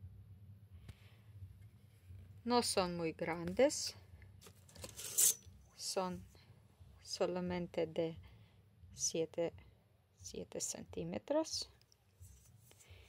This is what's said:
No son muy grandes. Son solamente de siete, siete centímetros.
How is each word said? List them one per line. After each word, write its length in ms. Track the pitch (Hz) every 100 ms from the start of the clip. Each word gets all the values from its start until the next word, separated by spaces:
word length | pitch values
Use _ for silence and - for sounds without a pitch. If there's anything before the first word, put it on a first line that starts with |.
| - - - - - - - - - - - - - - - - - - - - - - - -
No 200 | 233 240
son 340 | - 208 175 175
muy 160 | 165
grandes. 840 | - 170 170 170 185 285 - - - - - - - - - - - - - - - - - - - - -
Son 480 | - 196 185 180 - - - - - - - -
solamente 840 | - - 175 180 180 180 175 - 160
de 300 | 160 165 165 - - - - - - -
siete, 580 | - - 165 160 - 170 - - - _ _ _ -
siete 400 | - - 175 175
centímetros. 1040 | - - 170 180 165 196 - 302 320 - - - - _ _ - - - - - - - - -